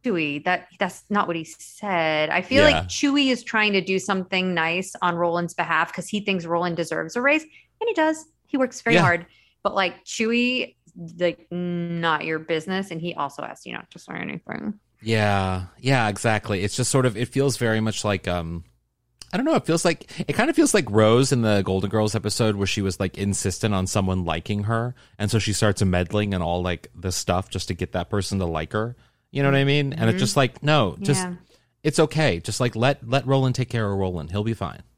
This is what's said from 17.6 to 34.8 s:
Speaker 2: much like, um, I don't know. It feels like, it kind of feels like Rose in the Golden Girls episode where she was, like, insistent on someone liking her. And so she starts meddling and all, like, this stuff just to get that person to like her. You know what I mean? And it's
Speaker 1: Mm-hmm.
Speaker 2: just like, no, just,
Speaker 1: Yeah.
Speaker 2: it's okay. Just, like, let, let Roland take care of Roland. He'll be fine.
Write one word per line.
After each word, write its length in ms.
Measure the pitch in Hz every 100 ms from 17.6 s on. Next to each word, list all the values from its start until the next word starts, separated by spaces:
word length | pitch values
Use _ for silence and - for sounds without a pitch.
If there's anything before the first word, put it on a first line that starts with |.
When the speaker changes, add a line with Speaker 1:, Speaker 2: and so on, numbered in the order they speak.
| 117 110
Speaker 2:
much 240 | 110 -
like, 220 | 104 95 -
um, 380 | 87 82 85 - _ _ _ _ _ -
I 40 | 190
don't 100 | 285
know. 80 |
It 100 | 339 -
feels 180 | 165
like, 260 | 180 165 - - -
it 40 |
kind 180 | - 262
of 60 | 320
feels 180 | 294
like 160 | 208 135
Rose 400 | 104 110 117 135
in 120 | 131
the 200 | 113 101
Golden 260 | 92 95 98
Girls 260 | 110 107 104
episode 400 | 107 - 110 101
where 100 | 98
she 160 | -
was, 160 | 95 90
like, 180 | 95 -
insistent 580 | 98 95 101 - 110
on 120 | 95 92
someone 380 | 107 95 92
liking 400 | 82 82 - 104
her. 320 | 104 113 123 - _ -
And 120 | 104
so 80 | 113
she 140 | 98
starts 280 | 101 110 98
meddling 500 | 98 90 87 104 104
and 80 | 95
all, 200 | 85 87
like, 260 | 90 85 - -
this 180 | 92
stuff 340 | 87 - 90 -
just 200 | 92 -
to 60 |
get 180 | 90 90
that 180 | 90 87
person 300 | 104 92 98
to 60 | 87
like 260 | 80 80
her. 240 | 107 113 123 _ _ _
You 120 | 139
know 60 | 139
what 60 | 139
I 60 |
mean? 280 | 139 147 139
And 120 | 151
it's 80 | -
Speaker 1:
Mm-hmm. 40 | 185
Speaker 2:
just 180 | 202 147
like, 260 | 127 -
no, 320 | 147 151 101 78
just, 220 | 104 143
Speaker 1:
Yeah. 100 | 180 175 _ _ _ _
Speaker 2:
it's 140 | 156 147
okay. 400 | 156 151 147 85
Just, 180 | - -
like, 160 | 123
let, 340 | 110 123 139 113
let 160 | 135 123
Roland 280 | 135 131
take 140 | 123 127
care 200 | 120 104
of 80 | 98
Roland. 320 | 92 90 76
He'll 100 | 95
be 120 | 110
fine. 280 | 113 87 -